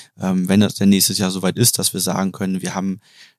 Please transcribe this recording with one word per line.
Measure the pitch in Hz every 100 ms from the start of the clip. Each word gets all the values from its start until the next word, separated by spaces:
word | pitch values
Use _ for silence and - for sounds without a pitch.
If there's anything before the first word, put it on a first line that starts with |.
| - -
ähm, | 92 92 90
wenn | 98
das | 101
denn | - 98
nächstes | 98 92 95
Jahr | 92
soweit | 95 92 -
ist, | 120 -
dass | 95
wir | 98
sagen | 90 - 95
können, | - 95 95
wir | 92
haben, | 92 98 95 _ _ -